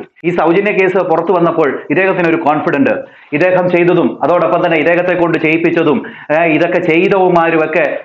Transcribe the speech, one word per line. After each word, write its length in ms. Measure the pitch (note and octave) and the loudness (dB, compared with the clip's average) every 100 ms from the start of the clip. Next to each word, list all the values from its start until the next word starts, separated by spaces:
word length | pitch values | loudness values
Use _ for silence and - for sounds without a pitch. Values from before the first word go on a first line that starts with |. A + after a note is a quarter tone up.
| - _ | -12 _
ഈ 60 | E3 | -4
സൗജന്യ 420 | F3 D#3+ E3+ G3+ | -2 0 0 0
കേസ് 240 | F#3+ F#3+ F#3 | 0 0 0
പുറത്തു 360 | E3+ D#3+ E3+ | 0 -2 0
വന്നപ്പോൾ 500 | F#3 E3+ D#3+ D3 B2 - | 0 0 0 0 -2 -4
ഇദ്ദേഹത്തിന് 380 | D3+ F#3+ F3+ E3 | 0 0 0 0
ഒരു 80 | D#3+ | 0
കോൺഫിഡന്റ്, 540 | C#3+ D3+ - D#3 C3+ G2+ - - - | 0 -2 0 0 0 -2 -8 -18 -6
ഇദ്ദേഹം 380 | D3+ F3+ F3+ F3+ | -2 0 2 2
ചെയ്തതും 520 | F3 E3+ F3 C3+ - | 2 2 2 0 -2
അതോടൊപ്പം 440 | C#3 F3 - F3 F3 | 0 0 2 0 0
തന്നെ 100 | E3 | 0
ഇദ്ദേഹത്തെ 380 | C#3+ - F3+ | 0 0 0
കൊണ്ട് 240 | F3 E3+ D#3+ | 0 0 0
ചെയ്യിപ്പിച്ചതും, 640 | D#3+ E3 E3+ E3+ D#3+ A3 - - - | 0 0 0 0 0 0 -4 -12 -4
ഏ, 100 | D3+ | 0
ഇതൊക്കെ 360 | E3+ D#3 E3+ F3+ | 0 0 0 0
ചെയ്തവന്മാരുമൊക്കെ 1200 | F3 D#3+ F#3+ G3 F#3 E3+ E3 D#3+ D#3 D#3+ C#3+ - | 0 2 2 2 2 2 2 0 0 0 -2 -4